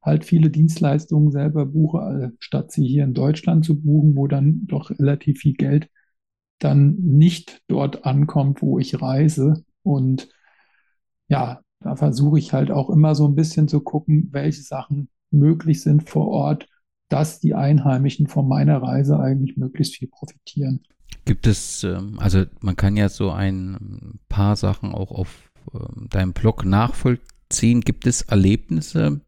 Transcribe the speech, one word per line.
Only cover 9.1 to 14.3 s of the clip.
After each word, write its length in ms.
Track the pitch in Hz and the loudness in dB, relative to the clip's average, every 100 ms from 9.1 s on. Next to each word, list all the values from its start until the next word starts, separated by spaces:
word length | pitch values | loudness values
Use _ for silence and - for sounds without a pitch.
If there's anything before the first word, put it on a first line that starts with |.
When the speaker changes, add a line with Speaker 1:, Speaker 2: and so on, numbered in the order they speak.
| 135 156 151 135 156 _ _ | 2 2 2 0 0 _ _
Speaker 1:
Und 460 | 196 139 131 131 - _ _ _ _ _ _ _ _ _ _ | -2 0 0 -2 -6 _ _ _ _ _ _ _ _ _ _
ja, 340 | 139 123 127 _ _ | -2 -2 -10 _ _
da 160 | - 139 | -10 -2
versuche 420 | 147 120 143 151 | -2 2 2 2
ich 140 | - | 0
halt 180 | 135 143 | -2 -2
auch 200 | 143 135 | -2 0
immer 260 | 156 156 147 | 2 4 4
so 100 | 147 | 2
ein 80 | |
bisschen 320 | 143 160 - 151 | 2 0 0 0
zu 140 | 151 | 0
gucken, 480 | - 151 156 151 - | -2 -8 0 0 0